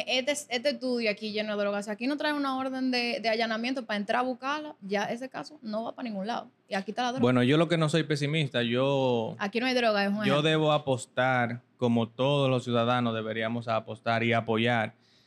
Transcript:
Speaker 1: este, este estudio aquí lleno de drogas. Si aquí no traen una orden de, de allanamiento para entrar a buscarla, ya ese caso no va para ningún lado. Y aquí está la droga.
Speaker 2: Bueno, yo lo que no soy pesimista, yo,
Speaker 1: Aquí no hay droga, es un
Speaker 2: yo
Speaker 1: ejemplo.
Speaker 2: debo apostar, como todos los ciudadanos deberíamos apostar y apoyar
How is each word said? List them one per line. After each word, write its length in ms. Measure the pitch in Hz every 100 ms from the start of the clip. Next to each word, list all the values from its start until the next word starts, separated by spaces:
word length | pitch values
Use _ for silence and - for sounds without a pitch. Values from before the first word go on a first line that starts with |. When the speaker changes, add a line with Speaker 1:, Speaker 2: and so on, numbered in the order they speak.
| -
Speaker 1:
este, 240 | 254 254
este 380 | 285 - 240 285
estudio 420 | 233 254 240 220
aquí 220 | 202 220
lleno 240 | 208 214 208
de 40 |
drogas. 220 | 202 202 202
Si 60 |
aquí 160 | 208 247
no 80 | 294
traen 200 | 302 294
una 200 | 277 262
orden 340 | 262 262 262
de, 280 | 247 240 233
de 60 | 220
allanamiento 580 | 220 226 220 240 269 226
para 120 | 208
entrar 220 | 202 233
a 40 |
buscarla, 520 | 254 240 269 302 302 -
ya 220 | 196 202 214
ese 220 | 233 262
caso 320 | - 277 302
no 220 | 220 214
va 120 | 233 -
para 120 | 254
ningún 200 | 202 202
lado. 220 | 233 - _ _
Y 60 | 196
aquí 160 | 196
está 120 | 208
la 60 | 247
droga. 120 | 254
Speaker 2:
Bueno, 220 | 120 127
yo 140 | 123 151
lo 100 | 170
que 100 | 170
no 120 | 156
soy 140 | 165
pesimista, 600 | 151 143 143 160 139 123
yo, 720 | 117 123 135 139 131 120 110 110
Speaker 1:
Aquí 200 | 208 226
no 60 | 254
hay 80 |
droga, 300 | 247 233 208
es 60 | 202
un 60 | 202
Speaker 2:
yo 40 |
Speaker 1:
ejemplo. 180 | 135 143
Speaker 2:
debo 280 | 156 156 151
apostar, 920 | 151 139 123 - - 127 127 120 120 - _
como 300 | 123 117 113
todos 400 | - 135 143 135
los 140 | 127
ciudadanos 500 | 123 120 117 123 120
deberíamos 540 | 113 110 110 113 120 117
apostar 560 | 113 117 113 120 113
y 100 | 117
apoyar 600 | 113 113 110 117 117 110 - _ _